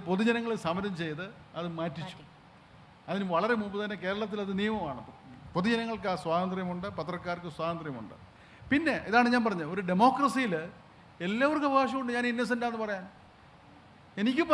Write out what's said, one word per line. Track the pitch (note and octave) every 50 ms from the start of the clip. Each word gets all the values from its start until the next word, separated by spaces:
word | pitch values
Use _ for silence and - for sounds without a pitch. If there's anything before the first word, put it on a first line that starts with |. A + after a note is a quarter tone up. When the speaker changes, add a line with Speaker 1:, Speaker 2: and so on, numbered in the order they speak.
| E3
Speaker 1:
പൊതുജനങ്ങൾ | E3 F#3 F#3+ A3 A#3 A#3 A#3 A#3 A#3 A3+ - -
സമരം | E3 E3+ F3+ G3+ G#3 F#3 D#3
ചെയ്ത് | E3+ D#3+ D3+ D3+ F#3 G3+ A#3 - - - - E3
അത് | E3+ F3 E3 E3
മാറ്റിച്ചു. | E3 F3 C#3+ E3 D#3+ F#3 F3+ -
Speaker 2:
മാറ്റി. | - - - - - - - - - - - - - - - - - -
Speaker 1:
അതിന് | E3+ G3 G3 F#3 F3
വളരെ | E3 F#3+ A3+ A#3+ A3 G#3
മുമ്പ് | G3+ G3 G3+ G#3
തന്നെ | G#3 G#3 F3 E3+
കേരളത്തിൽ | F#3 G3 G#3 A3 G3+ G#3 G#3 G3+
അത് | G3 G3 F#3+
നിയമമാണ്. | G#3 G#3+ A3 G#3 F3 D3 C3 A#2+ A2 - - - - - - - - - -
പൊതുജനങ്ങൾക്ക് | E3+ F#3 A3+ A#3 A3+ A#3 A3+ A3+ G3+ F#3 G3+ F3+
ആ | E3 -
സ്വാതന്ത്ര്യമുണ്ട്, | E3 D#3+ F3 F#3 F#3+ F#3 F#3 F#3 F3+ F3 F3 F3+ G3+ G3 -
പത്രക്കാർക്ക് | D#3 E3 F3 F3 F3 F3 F3 E3+ F3 F3 D3
സ്വാതന്ത്ര്യമുണ്ട്. | - D#3+ E3 E3+ E3 D#3 D3+ C3 A#2 G#2+ F#2+ - - - - - - - - - - - -
പിന്നെ | B3+ D4 E4 D4+ A#3 E3+ - F3+
ഇതാണ് | G#3 A#3+ A#3+ A#3 A#3+
ഞാൻ | B3 A3 A3
പറഞ്ഞത്, | G3+ F3 D#3 D3 F3+
ഒരു | G3 G3 F3
ഡെമോക്രസിയിൽ | F3+ F#3 A3+ C4 C4 C#4 C#4 B3+ G3 C4 B3+ G#3+ E3+ D#3 D#3+ F#3 - - - - - - - - - - E3+
എല്ലാവർക്കും | F3+ G#3 A#3 C4+ D4 D#4 D#4 D4 C#4 C4+
അവകാശമുണ്ട് | C4+ C4+ A3+ A#3+ C4+ C4 A#3+ A#3+ A#3+
ഞാൻ | A#3+ B3 A#3
ഇന്നസെന്റ് | A#3 B3 A3 B3 A#3 A#3+ A#3+
ആണെന്ന് | A3+ A3 A3
പറയാൻ. | G#3+ G3+ F#3+ F#3 G3 - - - - - - - - - - - - - - - - - - - - - F#3+ G#3
എനിക്കും | B3 B3+ D4 E4+ E4